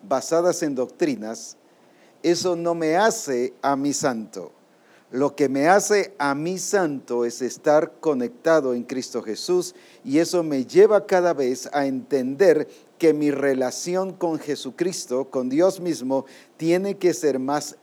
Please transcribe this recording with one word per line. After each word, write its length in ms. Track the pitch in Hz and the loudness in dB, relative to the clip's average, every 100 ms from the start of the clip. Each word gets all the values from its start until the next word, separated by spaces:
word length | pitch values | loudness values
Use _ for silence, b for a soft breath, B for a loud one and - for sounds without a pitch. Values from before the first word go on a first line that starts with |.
basadas 580 | - 131 - 165 180 170 | -4 -4 0 0 2 0
en 140 | 156 131 | -2 -4
doctrinas, 840 | 120 - 160 110 107 113 - - b b b b b b | -6 -2 -2 -2 -8 -12 -14 -20 b b b b b b
eso 340 | 160 165 180 170 | 0 0 0 -2
no 200 | 170 170 | -2 -2
me 220 | 156 170 | 0 2
hace 580 | 220 190 143 123 127 - | 2 0 -4 -2 -4 -2
a 120 | 135 139 | -2 0
mí 180 | 143 | -2
santo. 580 | 139 147 113 104 95 85 - _ b b b b | -2 -2 -4 -8 -14 -16 -20 _ b b b b
Lo 240 | 127 143 - | -2 -2 0
que 140 | 135 | 0
me 180 | 135 156 | 2 4
hace 460 | 202 202 208 170 - | 4 4 0 0 -4
a 180 | 143 139 | -2 -2
mí 240 | 160 185 | -4 -6
santo 640 | - 202 165 135 - 120 120 | -2 0 0 -4 -4 -2 -2
es 160 | 120 | -4
estar 520 | 123 - 156 151 165 - | -6 -2 2 2 2 -2
conectado 760 | 160 131 120 - 160 160 131 | -2 -2 -4 -4 2 2 2
en 100 | 123 | -2
Cristo 400 | 117 131 - 117 | -4 -8 -8 -8
Jesús, 500 | 110 104 - 180 175 b b b | -8 -8 -2 -2 -2 b b b
y 160 | 131 147 | -2 0
eso 240 | 165 180 | 2 0
me 220 | 160 139 120 | -2 -2 2
lleva 420 | 165 220 208 - | 6 8 6 4
cada 260 | 185 175 | 2 2
vez 360 | 143 127 127 - | 2 0 -2 -4
a 140 | 143 139 | -2 0
entender 840 | 131 - 139 127 139 190 151 - B B - | -2 -2 -2 -2 4 6 6 0 B B 2
que 140 | 165 | 2
mi 180 | 151 147 | 4 2
relación 840 | - 139 131 127 - 175 185 190 | 2 2 2 0 -4 -4 -4 -4
con 260 | 170 175 156 | -4 -4 -4
Jesucristo, 880 | 151 135 131 - 175 160 - 127 131 | -4 -8 -8 -4 -4 -4 -4 -4 -4
con 180 | 131 127 | -4 -2
Dios 320 | 143 185 180 | 2 2 2
mismo, 460 | 175 143 131 135 B B B - | -4 -4 -2 -4 B B B -6
tiene 400 | 160 180 202 196 | 0 0 0 0
que 160 | 180 | 0
ser 260 | - 151 131 | 2 0 0
más 380 | 131 147 - - | -2 -4 -6 -10